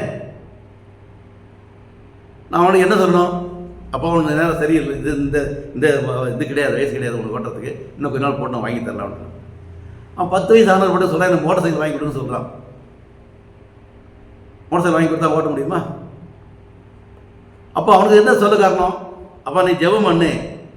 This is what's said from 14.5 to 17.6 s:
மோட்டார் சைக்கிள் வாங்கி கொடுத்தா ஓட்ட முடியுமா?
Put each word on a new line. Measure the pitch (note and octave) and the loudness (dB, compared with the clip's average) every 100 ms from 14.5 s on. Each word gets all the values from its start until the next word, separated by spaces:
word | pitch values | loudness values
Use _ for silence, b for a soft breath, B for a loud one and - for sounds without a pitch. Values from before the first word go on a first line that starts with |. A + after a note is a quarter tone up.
| - - | -20 -6
மோட்டார் | E3+ F3 | -2 0
சைக்கிள் | |
வாங்கி | D#3+ E3 | 2 2
கொடுத்தா | D#3+ D#3+ D#3 | 0 0 0
ஓட்ட | D3+ | 0
முடியுமா? | C#3+ C#3+ E3 - - - - - - - - - - - - - - - - - - | -2 -2 -4 -6 -10 -14 -18 -20 -20 -20 -20 -20 -20 -20 -20 -20 -20 -20 -20 -20 -20